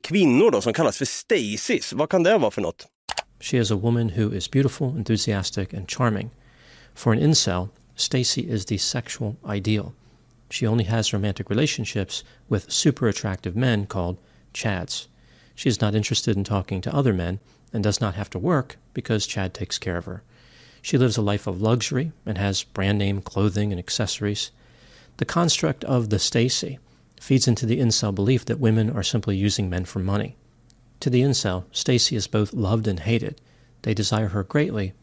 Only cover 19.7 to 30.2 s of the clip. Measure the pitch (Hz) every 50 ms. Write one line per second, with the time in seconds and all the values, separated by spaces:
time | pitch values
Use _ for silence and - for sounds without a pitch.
19.7 | - - - 95 90 87 85 - 92 - - _ _ _ - - - - - -
20.7 | - - - - - 127 127 123 104 113 107 101 101 101 - 107 95 90 104 110
21.7 | 117 123 - - - 120 147 165 - _ _ - 107 87 98 101 98 - - _
22.7 | - - 95 98 104 101 101 98 98 98 95 - - 95 101 104 92 104 104 104
23.7 | 98 87 90 - - - 110 104 - - 104 104 104 - - - _ _ - -
24.7 | - - - - - - - - - - - - - 170 175 165 - - - 156
25.7 | 143 - - - 135 123 117 107 104 95 - - - 120 117 123 - - - -
26.7 | 135 - - _ - _ _ _ _ - - - 135 131 - 127 117 - - 110
27.7 | 117 147 131 117 110 - - 104 98 95 98 113 135 120 - - 123 - 135 113
28.7 | 110 113 110 110 - - 95 - - 113 101 - 101 95 98 104 - - 101 92
29.7 | 87 90 92 - - 98 90 95 98 104